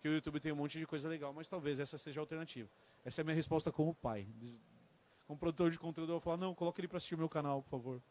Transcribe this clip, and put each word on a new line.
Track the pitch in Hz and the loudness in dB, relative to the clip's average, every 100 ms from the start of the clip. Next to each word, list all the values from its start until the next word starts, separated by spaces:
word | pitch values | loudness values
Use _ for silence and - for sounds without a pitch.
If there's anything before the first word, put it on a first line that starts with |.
que | 151 | 4
o | |
YouTube | 156 156 147 | 2 2 -2
tem | 156 | 0
um | 147 | 0
monte | 147 160 | 0 -2
de | 160 | -4
coisa | 156 147 | -2 -2
legal, | 160 143 | -2 -4
mas | 147 160 | -6 -6
talvez | 185 143 135 | -2 0 0
essa | 139 151 | -2 -6
seja | 156 143 | -8 -6
a | |
alternativa. | 151 160 160 - 107 - - - | -4 -4 -6 -8 -10 -12 -20 -12
Essa | - - | -8 -2
é | |
a | |
minha | 156 | 2
resposta | 160 151 160 156 | 4 4 2 2
como | 151 156 | 2 2
pai. | 170 123 110 98 113 | 2 -2 -2 -4 -10
Des-, | 120 117 - - - - _ - - | -14 -14 -20 -20 -20 -20 _ -20 -12
como | 151 | 0
produtor | 170 160 170 | 0 6 4
de | 165 | 4
conteúdo, | 165 165 160 | -4 -4 0
eu | |
vou | 170 | 0
falar, | 170 170 | 2 2
"Não, | 185 | 0
coloca | 175 170 175 | 2 0 0
ele | 180 | -4
pra | 180 | -4
assistir | - 165 | -4 0
o | |
meu | 160 | 2
canal, | 160 147 139 | 2 2 0
por | 135 | 0
favor." | 135 120 127 - | -4 -4 -8 -8